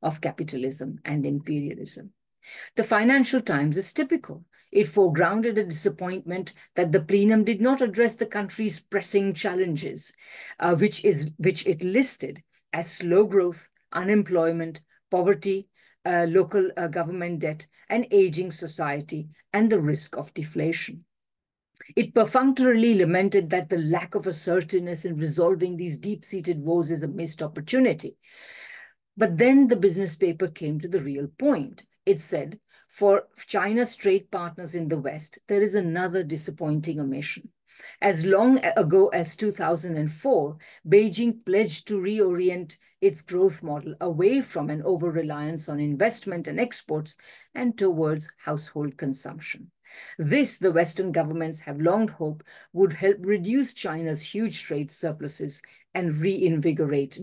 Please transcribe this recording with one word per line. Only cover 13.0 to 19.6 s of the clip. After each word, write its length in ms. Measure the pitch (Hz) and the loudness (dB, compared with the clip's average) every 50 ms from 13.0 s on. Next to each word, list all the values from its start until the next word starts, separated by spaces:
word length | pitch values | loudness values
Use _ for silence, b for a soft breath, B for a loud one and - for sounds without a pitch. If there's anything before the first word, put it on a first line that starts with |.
| 185 170 170 190 214 | 0 4 4 6 6
growth, 440 | 190 190 196 180 175 170 - - _ _ _ _ _ | 6 4 2 2 2 0 -6 -12 _ _ _ _ _
unemployment, 880 | - 165 180 190 214 208 185 151 185 170 165 165 165 165 165 165 156 - _ _ _ _ _ _ | -6 -4 0 2 2 2 2 2 2 2 2 2 0 -2 -4 -6 -10 -14 _ _ _ _ _ _
poverty, 580 | - 180 175 190 196 - - 202 190 196 196 b b b b b b b - | 0 2 4 4 2 2 0 -2 -2 -2 -4 b b b b b b b -4
uh, 180 | 185 175 170 170 165 | 0 2 2 2 4
local, 420 | 165 190 175 - - 202 190 185 - | 4 2 2 4 2 2 2 0 0
uh, 120 | - 170 160 | -4 -4 -4
government 520 | 151 175 165 160 180 180 175 175 175 156 | -2 -4 -4 -4 -6 -6 -6 -6 -6 -4
debt, 260 | 175 156 156 156 - b b b b b | -4 -6 -6 -8 -12 b b b b b
an 160 | 202 233 247 - | -2 -2 0 4
aging 400 | 202 202 190 180 151 165 185 180 | 4 4 4 4 2 -2 -4 -6
society, 800 | 156 - 175 156 - - 160 147 143 147 151 - 165 156 156 156 B B B _ | -8 -8 -10 -8 -6 -4 -4 -4 -4 -4 -6 -8 -10 -10 -10 -12 B B B _
and 180 | - 202 | 0 2